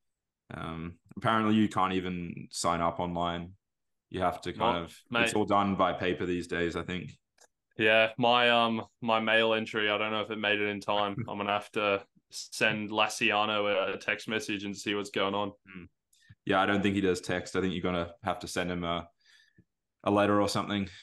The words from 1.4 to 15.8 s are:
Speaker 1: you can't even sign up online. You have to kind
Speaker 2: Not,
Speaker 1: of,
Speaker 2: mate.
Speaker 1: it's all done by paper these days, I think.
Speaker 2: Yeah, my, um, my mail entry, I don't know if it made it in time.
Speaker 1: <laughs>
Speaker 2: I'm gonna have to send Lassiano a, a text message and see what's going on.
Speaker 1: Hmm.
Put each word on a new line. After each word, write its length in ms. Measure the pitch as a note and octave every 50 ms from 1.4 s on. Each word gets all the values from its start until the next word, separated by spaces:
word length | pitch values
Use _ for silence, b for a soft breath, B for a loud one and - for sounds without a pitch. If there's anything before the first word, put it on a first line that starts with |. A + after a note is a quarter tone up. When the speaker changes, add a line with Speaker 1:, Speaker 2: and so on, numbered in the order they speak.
| A2 G#2+ G#2+
Speaker 1:
you 140 | A2 G#2+ G2+
can't 240 | - G2 F#2 F#2+ F#2
even 540 | F#2 F2+ F#2 F2+ F2 F2 E2 - - - -
sign 300 | - - - F2 E2+ E2+
up 180 | E2+ E2+ E2 -
online. 540 | F2 F2 F2 F2 F2 F2 E2+ E2+ E2+ F2+ G2 _ _ _ _ _ _ _ _ _ _ -
You 120 | - F#2
have 200 | F#2 F2 - -
to 100 | - F2+ F2
kind 60 | G2 - - F2 F2
Speaker 2:
Not, 40 | E2+
Speaker 1:
of, 140 | E2 - - _ -
Speaker 2:
mate. 140 | A#2+ A#2 A#2
Speaker 1:
it's 80 | A2+ G#2+
all 120 | G#2+ G#2
done 300 | F#2 G2+ G2+ G2+ G2 F#2+
by 180 | F2+ F#2+ F2 E2+
paper 320 | - F#2+ F2+ F2+ - G2
these 220 | F2+ F2+ F2+ E2+
days, 280 | - F2 E2+ F2 E2+ D#2+
I 60 | F2
think. 300 | D#2+ - F2+ F2+ - - - _ _ _ _ _ - _ _ _ _ _ _
Speaker 2:
Yeah, 320 | - A2 G#2+ A2 A2 A2 A2 -
my, 320 | - A#2+ A#2+ A#2+ A#2+ A#2+ A#2+
um, 340 | A#2 A#2 A#2 A2+ A2+ A2+ A2 - _ -
my 180 | A#2 A2+ A2+ A2+
mail 340 | A2 A2 A2 A2+ A2+ A2+ A2
entry, 360 | A2 A2 A2 - A2 G#2+ G#2
I 80 | G#2
don't 140 | G#2+ G#2+ A2
know 100 | A2 G#2+
if 100 | G2+ G#2+
it 60 | A2 G#2+
made 200 | G#2 G#2 G#2+ G#2
it 80 | G#2
in 140 | G#2 G#2 G2+
time. 340 | - - G#2 G#2 G#2 G2+ G2+ -
Speaker 1:
<laughs> 80 | G#2+ G#2
Speaker 2:
I'm 80 | G2+
gonna 140 | G2+ G2+ G#2
have 200 | G2+ G#2 - - -
to 300 | A2 G#2 G2+ G2 G2 - _ _ _ _ _
send 580 | - - - - - - A#2+ A2 G#2+ G#2+ G#2+ G#2
Lassiano 800 | G#2+ G#2+ G#2+ G#2 - - A#2+ A2 G#2 G#2 G#2+ G#2+ G#2+ G#2 G#2 G#2
a, 220 | G2+ F#2 F#2+ F#2+ F#2+
a 40 |
text 300 | F2+ - G#2+ G#2+ G#2+ -
message 360 | A2+ A2 A2 G#2+ - G#2+ G2 G#2
and 120 | G2+ G2
see 200 | F#2 - A2 G2+
what's 160 | G#2 G2+ G2
going 240 | - A2 G2 G2 G2+
on. 160 | G2+ G#2 G2+ - _ _ G2
Speaker 1:
Hmm. 120 | F#2+ F2+